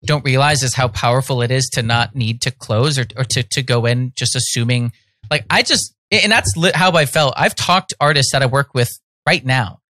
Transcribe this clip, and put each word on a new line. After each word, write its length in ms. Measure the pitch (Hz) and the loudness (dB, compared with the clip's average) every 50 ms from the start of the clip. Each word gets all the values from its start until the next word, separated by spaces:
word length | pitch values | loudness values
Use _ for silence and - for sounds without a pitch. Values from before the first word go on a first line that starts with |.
| - | -2
don't 200 | 131 147 147 123 | -2 -2 -2 0
realize 380 | 143 127 131 139 147 151 139 131 | 0 2 2 4 2 2 2 0
is 120 | 127 120 | -2 -2
how 120 | - 131 | 0 -2
powerful 560 | 127 - - - 120 120 131 131 - 139 123 120 | -2 -2 -2 0 2 2 2 0 -2 -2 -2 0
it 80 | 120 | 0
is 180 | 131 131 127 - | 0 -2 -2 -2
to 120 | - - 120 | -4 -4 -2
not 320 | 113 117 117 117 120 - | 0 0 0 0 -2 -4
need 260 | 135 117 107 117 120 - | -4 -4 -4 -4 -4 -4
to 100 | 131 127 | -6 -6
close 460 | _ - - 110 107 123 156 147 131 | _ -6 -4 0 0 0 0 0 -2
or, 80 | 123 98 - | -4 -6 -4
or 80 | - 127 | -6 -6
to, 180 | - - 131 120 | -2 -2 -4 -4
to 200 | - - - 135 | -2 -4 -6 -2
go 220 | 123 123 120 117 | 0 0 0 2
in 280 | 117 120 123 127 127 127 | 0 0 0 -2 -4 -6
just 220 | - 123 117 - | -4 -4 -4 -2
assuming, 560 | 131 123 - - 123 117 117 123 123 120 117 - _ _ _ _ _ - - | -2 -4 -4 -2 -2 0 0 0 0 0 -4 -6 _ _ _ _ _ -6 -2
like, 160 | 151 151 - - | -2 -2 -2 0
I 120 | 156 202 254 | 0 0 2
just, 300 | - 320 226 - - _ _ _ _ - | 2 0 -2 -2 -4 _ _ _ _ 0
and 180 | 220 220 208 | 0 2 2
that's 260 | 220 233 240 - - | 2 2 0 0 -2
li-, 140 | 170 165 190 - | 0 0 0 2
how 200 | - 185 185 170 | 4 2 4 4
I 140 | 170 151 | 4 2
felt. 280 | 131 - 160 151 135 - | 2 2 2 2 2 2
I've 200 | - 151 160 - | 2 0 0 0
talked 340 | - - - 180 185 214 _ | -2 0 2 2 0 0 _
to 60 | - _ | -6 _
artists 300 | 143 147 156 143 131 - - | 2 2 2 2 2 2 2
that 100 | 139 135 | 2 0
I 40 | |
work 280 | 127 117 139 139 - _ | 2 2 0 -2 0 _
with 260 | 127 120 117 - - _ _ _ _ _ | -2 -2 -2 -2 -12 _ _ _ _ _
right 180 | - 165 175 127 | 0 0 0 0
now. 360 | 131 131 131 117 87 - - _ _ | 0 0 0 0 -2 -8 -16 _ _